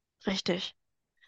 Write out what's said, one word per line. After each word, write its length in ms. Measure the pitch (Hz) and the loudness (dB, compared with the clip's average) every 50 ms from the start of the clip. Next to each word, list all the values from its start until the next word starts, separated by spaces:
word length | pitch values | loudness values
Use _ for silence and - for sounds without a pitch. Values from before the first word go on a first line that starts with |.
| _ _ _ _ - | _ _ _ _ -2
Richtig. 480 | 208 190 185 - - 175 185 - - - _ _ _ _ _ _ _ _ _ _ | 0 0 2 2 0 0 0 -2 -6 -10 _ _ _ _ _ _ _ _ _ _